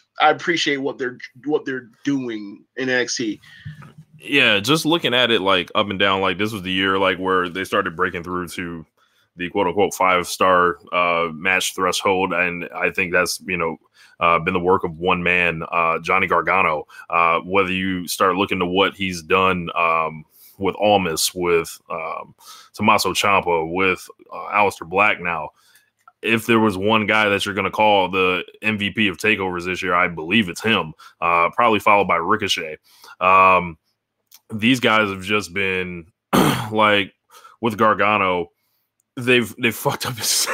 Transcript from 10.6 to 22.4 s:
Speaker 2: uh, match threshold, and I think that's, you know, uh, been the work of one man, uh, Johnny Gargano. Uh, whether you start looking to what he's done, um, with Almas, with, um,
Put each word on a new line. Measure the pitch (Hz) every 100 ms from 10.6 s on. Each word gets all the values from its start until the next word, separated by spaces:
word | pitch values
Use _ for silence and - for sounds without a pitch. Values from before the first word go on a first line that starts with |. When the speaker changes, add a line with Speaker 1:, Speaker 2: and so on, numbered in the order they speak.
| 87 - -
Speaker 2:
uh, | 87 87 85 85
match | 78 92 92 - -
threshold, | 92 - 104 92 92
and | 85 90 87 85 87
I | 90
think | 87 90
that's, | 90 90 - -
you | 87
know, | 82 80 _ _ - -
uh, | 85 85
been | 82
the | 92
work | 87 92
of | 90 78
one | 90 90
man, | 87 90 87 82 82
uh, | 85 82 82
Johnny | 82 92 92
Gargano. | 87 82 92 85 78 - - -
Uh, | 85 85 82
whether | 90 98 92
you | 92 95 92 82
start | - 98 90
looking | 101 95
to | 87
what | 92 92 90
he's | 95 87
done, | 78 92 95 90 85 85
um, | 82 80 80 78 - _ - -
with | 95 -
Almas, | 104 101 87 80 -
with, | 90 87 82 82 - -
um, | 82 80 78 - _